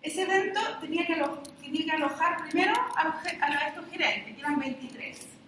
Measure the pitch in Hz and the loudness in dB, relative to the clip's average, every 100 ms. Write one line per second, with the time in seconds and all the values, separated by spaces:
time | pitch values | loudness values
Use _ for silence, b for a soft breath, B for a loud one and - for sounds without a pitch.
0 | 302 349 370 392 392 415 453 - 311 339 | -4 -2 4 4 4 0 -2 -4 -2 0
1 | 339 311 294 320 - - 269 311 320 311 | 2 2 0 -2 -10 -14 -6 -2 0 2
2 | 277 - 339 330 - 339 381 - - - | 2 4 2 2 0 2 4 4 2 2
3 | 320 - 359 330 - 285 302 311 339 - | 0 0 -4 0 0 2 0 -4 -10 0
4 | 170 - 214 220 285 294 269 - 247 226 | 0 0 -6 -6 0 0 0 -4 -8 -10
5 | - - - - | -12 -12 -16 -18